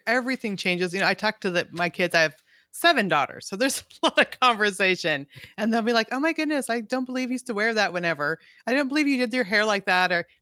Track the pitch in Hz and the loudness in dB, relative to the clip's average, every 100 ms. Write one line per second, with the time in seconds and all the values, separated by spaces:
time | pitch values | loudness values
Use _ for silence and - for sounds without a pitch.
0 | - 247 247 254 220 190 185 175 180 196 | 0 -2 0 -6 -6 -4 -2 -2 -2 0
1 | 180 196 214 - 196 175 - 170 175 - | 0 0 -2 -2 -2 -2 -4 -4 -4 -2
2 | 175 170 156 - _ _ _ - 339 285 | 0 2 2 -2 _ _ _ 0 2 4
3 | 196 151 - - - 196 269 - - - | 2 2 0 -6 -10 -2 -2 -2 -10 -2
4 | 311 302 - - 254 214 208 185 190 180 | 0 2 0 2 2 4 0 2 0 2
5 | 170 143 139 - - - 220 226 220 233 | 0 -2 -6 -18 -16 -4 0 0 2 0
6 | 220 262 320 320 302 294 247 233 214 262 | 0 -2 -2 0 -2 -2 -2 -6 -4 -4
7 | 254 254 254 254 - 202 220 220 190 175 | -4 -4 -4 -6 -4 -2 0 0 0 0
8 | 170 147 147 160 - _ - 269 269 294 | -2 -2 -2 -4 -10 _ -2 0 0 0
9 | 285 262 247 254 190 214 214 202 190 180 | 0 0 0 -2 0 2 2 0 2 2
10 | 185 175 170 _ | 4 0 -2 _